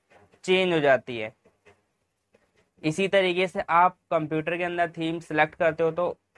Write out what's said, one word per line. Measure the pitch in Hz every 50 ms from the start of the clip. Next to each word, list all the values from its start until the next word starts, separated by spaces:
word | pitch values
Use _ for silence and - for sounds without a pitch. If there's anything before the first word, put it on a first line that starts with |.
| _ _ _ _ _ _ _ _ _
चेंज | - 185 185 190 185 170
हो | 165
जाती | 143 143 135 123 - - 123 113
है। | 107 107 - _ _ _ _ _ _ _ _ _ _ _ _ _ _ _ _ _ _ _ _ _ _ _ _ _ _ _ _ _ -
इसी | 156 156 185 196 190
तरीके | 196 196 190 185 175 175 185 185
से | - 196 - -
आप | 160 170 180 180 180 _ _ _
कंप्यूटर | 175 165 156 147 156 156 156 170 170
के | 170 180
अंदर | 175 175 170 170 170
थीम | 165 170 165 160 165 170
सिलेक्ट | 165 - 160 151 151 156 -
करते | _ 180 165 156 - 165
हो | 165 160
तो | 170 175 175 - - _ _ _